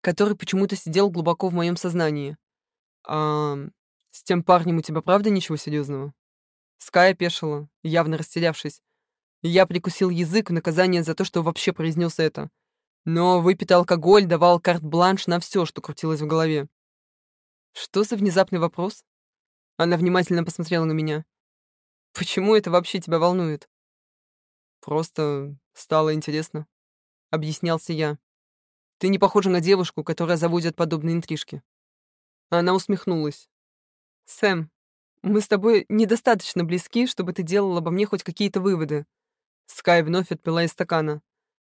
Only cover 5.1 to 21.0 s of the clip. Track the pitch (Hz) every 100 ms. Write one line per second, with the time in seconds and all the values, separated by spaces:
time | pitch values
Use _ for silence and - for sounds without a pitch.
5.1 | 196 214 196 - 151 - 151 143 135 143
6.1 | - _ _ _ _ _ - - 175 185
7.1 | 180 175 - 156 147 147 _ 160 165 165
8.1 | 160 160 170 165 156 147 - _ _ _
9.1 | _ _ _ 170 180 185 175 180 - 185
10.1 | 170 165 208 208 170 170 160 185 175 160
11.1 | 160 190 175 160 - - 170 160 156 170
12.1 | - 156 - 151 _ _ _ _ _ 165
13.1 | 165 180 180 175 196 185 180 175 175 170
14.1 | 208 185 170 175 175 180 170 151 165 180
15.1 | 190 - 175 - 196 160 - - - 160
16.1 | 156 151 160 160 151 143 _ _ _ _
17.1 | _ _ _ _ _ _ - - 190 214
18.1 | 214 202 180 190 180 165 - 190 - _
19.1 | _ _ _ _ _ _ - 170 170 180
20.1 | 180 170 170 170 - 165 170 160 156